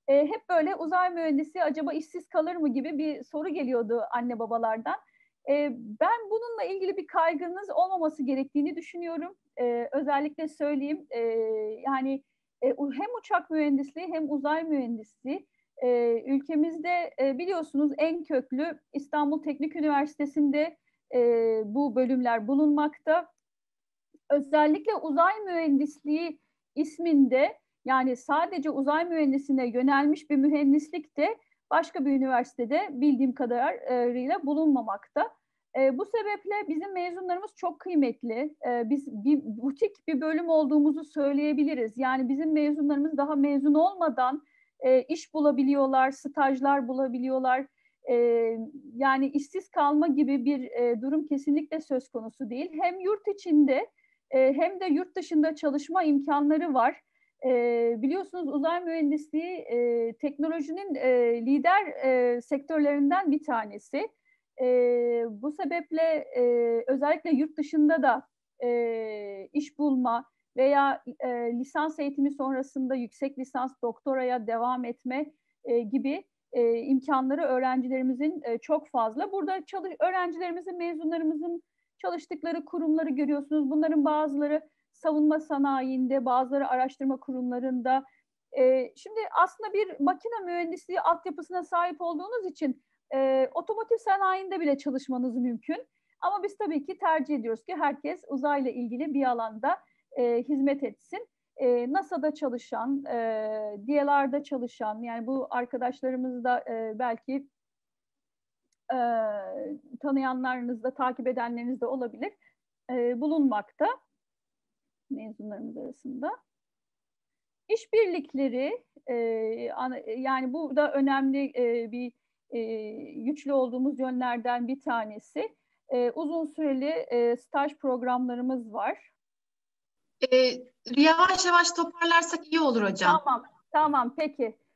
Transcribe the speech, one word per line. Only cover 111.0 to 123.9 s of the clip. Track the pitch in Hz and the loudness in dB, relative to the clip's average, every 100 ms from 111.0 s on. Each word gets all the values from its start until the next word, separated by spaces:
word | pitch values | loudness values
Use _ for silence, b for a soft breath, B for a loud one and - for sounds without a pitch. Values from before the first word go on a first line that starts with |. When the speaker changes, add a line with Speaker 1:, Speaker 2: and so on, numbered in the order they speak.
| 254 254 247 | -2 -2 -4
Speaker 1:
edenleriniz | 247 233 233 240 262 | -2 -4 -4 -6 -4
de | 233 | -4
olabilir, | 262 240 208 381 - _ _ _ _ - | -4 -6 -8 -10 -12 _ _ _ _ -6
e, | 254 240 240 | -2 -2 0
bulunmakta | 294 320 269 208 - - 370 523 _ _ _ _ _ _ _ _ _ _ - | 0 2 2 2 -6 -2 -2 -2 _ _ _ _ _ _ _ _ _ _ -12
mezunlarımız | 269 220 214 208 202 226 233 | -10 -10 -14 -12 -12 -12 -12
arasında. | 262 - 269 247 302 494 _ _ _ _ _ _ _ _ _ _ _ _ - | -14 -14 -12 -8 -8 -8 _ _ _ _ _ _ _ _ _ _ _ _ -4
İşbirlikleri, | 453 - 440 392 339 285 269 269 247 285 480 _ _ - | -4 0 2 4 0 -4 -2 -2 0 -4 -4 _ _ -8
e, | 233 226 226 220 233 240 | -4 -2 -2 -4 -6 -6
ana-, | - 254 254 - 233 | -6 -6 -6 -8 -6
yani | 262 262 254 | -2 -2 -2
bu | 302 294 269 | -4 -2 0
da | 294 | 2
önemli, | 277 277 269 269 277 277 - | 2 2 2 2 0 -2 0
e, | 240 233 226 | 0 0 -4
bir, | 240 247 - _ _ _ | -8 -10 -12 _ _ _
e, | 233 226 226 214 220 - | -8 -6 -8 -10 -12 -14
güçlü | - 233 294 277 | -8 -6 -4 0
olduğumuz | 277 254 254 269 | 2 2 0 -2